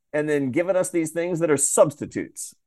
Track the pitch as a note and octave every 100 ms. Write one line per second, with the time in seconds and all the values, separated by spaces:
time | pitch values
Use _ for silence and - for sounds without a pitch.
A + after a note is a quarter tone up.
0 | _ D3+ D3+ D3 C#3 B2 F3 F#3 F3+ F3
1 | D#3+ E3 E3+ F3+ D#3+ D3 - - F3 -
2 | G#2+ - D#2 - - -